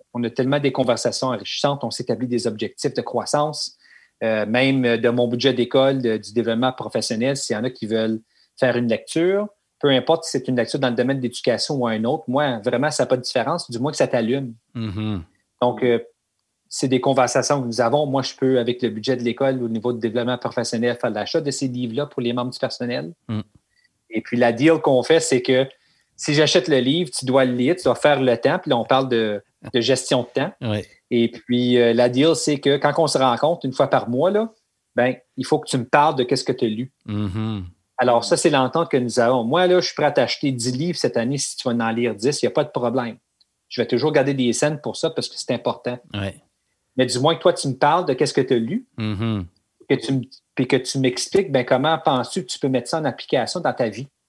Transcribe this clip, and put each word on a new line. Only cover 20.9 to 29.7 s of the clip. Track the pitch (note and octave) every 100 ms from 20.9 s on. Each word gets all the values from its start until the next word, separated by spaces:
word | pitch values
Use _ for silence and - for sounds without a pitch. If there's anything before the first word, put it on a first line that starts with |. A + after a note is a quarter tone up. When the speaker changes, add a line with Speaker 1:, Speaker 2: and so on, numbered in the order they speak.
| A#2+
Speaker 1:
faire | A#2+
l'achat | G#2+ G#2 E3
de | C#3+
ces | C#3 C3
livres-là | B2 A#2+ A#2+ C#3+
pour | -
les | A#2+
membres | B2 B2
du | -
personnel. | A#2+ - B2 C3 D#3+ E3+ -
Speaker 2:
Mm. | G#2+ - _ _ _ _ _ -
Speaker 1:
Et | A2
puis, | - A#2+
la | A#2+
deal | A2+ D#3 D#3+
qu'on | D#3 B2+
fait, | A#2 D#3+
c'est | D#3+ B2+
que | B2+ B2+ C3+ _ _ _ _ -
si | -
j'achète | D3 D3+ - E3+
le | C3+
livre, | B2 E3 D#3+ -
tu | B2+
dois | C3
le | B2+
lire, | B2 B2 F3+
tu |
dois | C3+
faire | A#2+ D3+ C#3
le | C3 A#2
temps. | C3+ F#3
Puis | D#3
là, | A#2+
on | A2+
parle | C3 C3
de, | A#2 A2 G#2 _ _ -